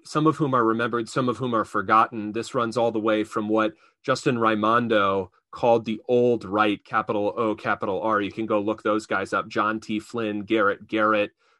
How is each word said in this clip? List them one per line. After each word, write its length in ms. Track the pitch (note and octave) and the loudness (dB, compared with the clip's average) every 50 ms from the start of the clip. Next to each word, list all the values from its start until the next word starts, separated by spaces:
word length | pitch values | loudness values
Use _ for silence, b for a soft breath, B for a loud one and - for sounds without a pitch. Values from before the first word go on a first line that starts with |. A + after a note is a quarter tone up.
| - | -12
some 220 | - - D#3 D3+ | -6 -2 0 2
of 100 | D#3 D#3 | 2 2
whom 180 | - D#3+ C#3 C3 | 2 0 0 2
are 100 | B2 A#2 | 2 2
remembered, 440 | A2 A2+ A2+ A#2+ A#2+ A2+ A#2 A#2 A2 | 2 2 0 -2 -2 -2 -4 -4 -4
some 200 | - C#3+ C3 B2 | -4 -2 -2 -2
of 80 | A#2+ | -2
whom 180 | G2+ C3+ B2+ A#2 | -4 -4 -2 -2
are 100 | A2 G2+ | -2 -2
forgotten, 680 | - - G#2+ G2 F#2+ A2 A2 A#2 - - A2+ G#2 G#2+ G#2 | -2 -4 -6 0 2 4 4 4 2 0 -6 -8 -6 -6
this 220 | A2+ A2+ - - | -6 -6 -4 -4
runs 220 | C3+ A#2 A2+ A2 | -4 -2 -2 0
all 140 | B2 A#2 A#2 | 0 0 0
the 80 | G#2+ A2+ | 0 0
way 240 | G#2 A2+ A2 A2 G#2+ | 0 2 2 0 0
from 240 | - - A#2 G#2+ G#2 | -2 -4 -6 -2 0
what 260 | G#2+ A2 A2 G#2+ A2 b b b b b - | 2 2 2 0 -2 b b b b b -4
Justin 360 | - C3+ B2 - D3+ B2+ A#2 | -2 -2 0 0 0 0 2
Raimondo 920 | A2+ A2 A2 G#2+ G#2 G#2+ A2+ A#2+ A#2+ A#2 A2+ G#2+ G2+ G2 G2 G2 F#2 F2+ _ _ _ _ - | 2 2 2 2 2 2 2 2 2 2 2 2 4 2 2 0 -2 -6 _ _ _ _ -8
called 320 | - - B2 A#2 A#2 A2 | 0 2 4 4 4 2
the 160 | A2+ A2 - - - | -2 -6 -6 -2 0
old 360 | B2 B2 B2 B2 A#2+ A2+ G2+ | 2 4 4 4 2 0 -2
right, 380 | F#2+ F#2+ G#2 G#2+ G#2+ G#2 G2 - | -2 0 2 2 2 2 -2 -4
capital 480 | - B2+ A2+ G#2+ - A2+ G#2 G#2 G#2 - | -4 -4 -2 -2 -2 -2 -2 -2 -2 -2
O, 180 | - A#2+ A2 G#2+ | -2 -2 -2 -2
capital 460 | G#2+ - A#2+ G#2 - - G#2+ G2 F2+ D2+ | -2 -2 -4 -4 -2 -2 -4 -4 -2 0
R. 180 | A2 A2 G#2 | 0 0 0
You 120 | G2+ G2 F#2+ | 0 -2 -4
can 140 | - A2 | -6 -4
go 120 | G#2+ A2 G#2+ | -2 0 0
look 220 | G2+ G#2 G#2+ G#2 - | 0 -2 -4 -2 0
those 240 | A2 G#2+ G#2+ G#2+ | 0 0 0 -2
guys 260 | - A2 G2 G2 G2 - | -2 -4 -4 -4 -2 -2
up. 160 | G2 F2+ A2 | -4 -4 -2
John 320 | A2 A2+ G#2 G#2+ A2 A2 | -2 -2 0 0 -2 -4
T. 200 | G#2+ - A2 G#2+ | -6 -6 -6 -6
Flynn, 400 | G#2+ - - A#2 A2+ G#2+ G#2 G#2 | -6 -6 -8 -6 -4 -4 -4 -6
Garrett 480 | G#2 G2 A2 A2+ G#2 G2+ G2 - G#2+ - | -4 0 2 2 2 2 0 -2 -6 -4
Garrett, 440 | - A2 G#2+ G#2+ A2 G#2 G#2 G2 _ _ _ _ _ - | -2 0 2 2 2 2 0 -2 _ _ _ _ _ -6